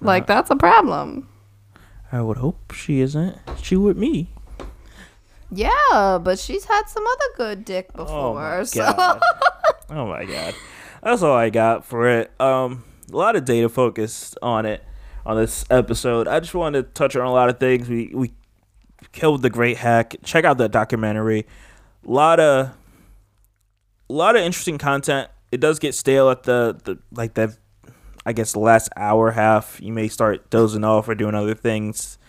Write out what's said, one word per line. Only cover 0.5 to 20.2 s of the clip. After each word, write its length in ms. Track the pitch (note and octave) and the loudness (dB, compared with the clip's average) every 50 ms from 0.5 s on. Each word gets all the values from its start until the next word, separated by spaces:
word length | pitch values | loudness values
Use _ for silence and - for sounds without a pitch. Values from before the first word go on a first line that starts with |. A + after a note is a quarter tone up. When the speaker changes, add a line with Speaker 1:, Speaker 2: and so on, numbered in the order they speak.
| C#4 | 0
Speaker 1:
problem. 720 | C#4 - - - A4+ F#4+ B3+ - D3 C#3+ D3+ - - C4+ - - - _ _ _ _ _ _ _ - - - - - - - | 2 4 6 6 6 6 4 0 -4 -6 -6 -8 -12 -14 -16 -18 -20 _ _ _ _ _ _ _ -20 -20 -20 -20 -20 -14 -8
Speaker 2:
I 100 | - B2 | -6 -4
would 160 | A#2 A2 G#2+ - | -4 -4 -4 -4
hope 340 | A#2+ D3 F#3 - - - | -4 -4 -4 -6 -10 -18
she 300 | - - - - D3+ C3+ | -16 -12 -6 -2 0 0
isn't. 360 | C3 C3+ C#3+ D3+ E3 F#3+ - - - - - - | 0 0 0 -2 -4 -4 -6 -8 -12 -12 -12 -10
She 140 | - - F#3 | -6 -2 0
with 220 | F#3 G3+ G#3 F#3 - | 2 2 2 2 0
me. 320 | G3+ C#4+ D#4+ D#3 E3 - - - - - - - - - - - - - - - - - _ _ _ _ _ - - - | 0 -2 -2 -2 -4 -6 -10 -18 -20 -20 -18 -18 -18 -18 -18 -20 -20 -20 -20 -20 -20 -20 _ _ _ _ _ -20 -20 -12
Speaker 1:
Yeah, 680 | - F#3 G#3+ C#4 A4+ C#5+ D5+ C5 F4+ A#3 G3+ G3 F#3+ F3+ | -8 -4 -2 0 2 4 4 4 4 4 4 4 2 0
but 200 | E3 F3+ F#3 G3 | 0 0 -2 -2
she's 260 | - - B3 G4 G#4 | -2 -8 -8 -8 -4
had 180 | - G#4+ G4+ G#4+ - | -2 0 0 0 -2
some 180 | - A4 G#4 | -6 -6 -4
other 200 | A4 B4+ B4+ C#5+ B4+ - - | -2 -2 -2 -4 -4 -4 -6
good 280 | B3+ G#3+ G#3 F#3+ A3 | -8 -8 -8 -10 -10
dick 240 | - F#3+ F#3 F#3 - - | -8 -8 -8 -8 -10 -12
Speaker 2:
Oh 380 | - D#3+ C#3+ D#3 D3 C#3 B2 A2+ | -14 -12 -10 -6 -4 -4 -4 -4
my 260 | C#3+ D3+ D#3 E3 F3+ | -4 -6 -6 -6 -6
Speaker 1:
before, 40 | G#3+ | -6
so. 280 | A#3+ - A#3 G#3+ C#4 - | -4 -4 -2 0 0 0
Speaker 2:
God. 280 | - F4+ F4+ E4+ - - F4 - - - - - - | 2 2 0 0 2 0 0 0 2 0 -2 -2 0
Speaker 1:
<laughs> 320 | - E5 - - - - | -2 -2 -2 -2 -4 -12
Speaker 2:
Oh 140 | D3 D#3 B2+ G#2 | -10 -8 -8 -6
my 160 | E2 - - | -8 -8 -8
God. 300 | F#2+ - - D#2+ E2+ - - - - - - - - - - - | -8 -8 -8 -8 -8 -10 -12 -14 -20 -20 -20 -20 -20 -18 -8 -2
That's 180 | A3 A#3+ A#3 | -2 0 2
all 140 | F#3 D3+ C3+ | 4 4 4
I 140 | A#2+ A#2 A2+ | 4 4 2
got 320 | G#2 A#2 A2 A2+ A2+ G2 - | 2 2 2 2 2 0 -4
for 220 | - B2+ A#2 A#2 B2 | -6 -4 0 2 2
it. 220 | B2 A#2 A2+ - _ - | 2 2 0 -4 _ -2
Um, 440 | C3 C3+ C3 C3 C3 B2 B2+ B2+ A#2 - - _ _ - | 0 2 2 2 0 -2 -6 -10 -16 -20 -20 _ _ -8
a 60 | E2 C3+ | -4 -2
lot 180 | F3+ G#3+ A#3 | 0 0 0
of 80 | F#3+ C3+ | 0 0
data 240 | B2 B2 A#2 A#2 A2+ | 0 0 2 2 0
focused 680 | - - B2+ A#2 G2+ - G#2+ A2 - - - - - - - | 2 2 0 0 0 -2 -6 -6 -8 -12 -16 -16 -14 -8 -4
on 240 | B2 A#2 A2 A2 G#2+ | -2 -2 -2 -2 -4
it 160 | G#2+ - - - - - - - - - - | -6 -8 -10 -16 -20 -20 -18 -18 -16 -12 -8
on 100 | - A2 | -4 -2
this 300 | A2 A2 A2 - - - - | -2 -2 -2 -4 -6 -4 0
episode. 560 | B2+ C3 A2 - C3+ A#2+ - B2+ A#2+ A#2 A2+ - | 2 2 2 0 -2 -4 -2 -2 -2 -2 -2 -2
I 120 | A#2 D#3+ | -2 -4
just 140 | E3 E3 - | -4 -4 -6
wanted 300 | F3+ E3+ D#3 C#3+ C#3 B2+ | -6 -4 -2 -2 -4 -4
to 80 | - - | -4 -4
touch 220 | - D3 C3+ C3+ | -4 -2 -2 -2
on 100 | C3+ B2 | -2 -2
a 60 | B2+ | 0
lot 180 | B2+ B2+ B2 A#2+ | 2 2 2 2
of 100 | B2 - | 2 0
things. 300 | C3+ B2+ C3 B2 A#2+ A#2+ | 0 2 2 0 0 -2
We, 220 | A#2+ A#2 A2+ - - | -6 -6 -6 -6 -6
we 180 | B2 C3 A#2 - - _ _ _ _ _ _ _ _ _ _ _ _ - - - | -6 -6 -6 -6 -12 _ _ _ _ _ _ _ _ _ _ _ _ -20 -20 -8
killed 280 | - - D#3 D3+ C3+ | -2 0 2 2 2
the 80 | B2 B2+ | 2 0
great 280 | G2+ A#2 A#2+ A#2+ A#2+ A#2 | 0 2 0 0 0 0
hack. 400 | - A#2+ A#2 A#2 A2+ - - - | 2 2 4 4 2 0 -4 -16